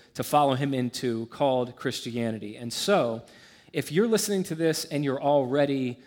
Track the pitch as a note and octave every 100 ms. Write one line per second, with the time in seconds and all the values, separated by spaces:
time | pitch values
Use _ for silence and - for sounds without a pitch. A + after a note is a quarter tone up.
0 | - - B2+ D3 C#3+ C3 C#3+ C3+ B2 -
1 | B2+ A2+ A2+ - C#3+ B2+ A#2+ A#2+ C3+ A#2+
2 | B2 A#2 A#2 A2 G#2 A#2 A#2+ - - G3+
3 | A#2+ A2+ - - - - _ D#3+ C3 D3+
4 | A#3 G#3+ G#3 G3 F#3 D#3+ E3 D#3 - C#3+
5 | C#3+ C3+ C#3+ D3 B2+ C#3+ C#3+ C#3 B2+ B2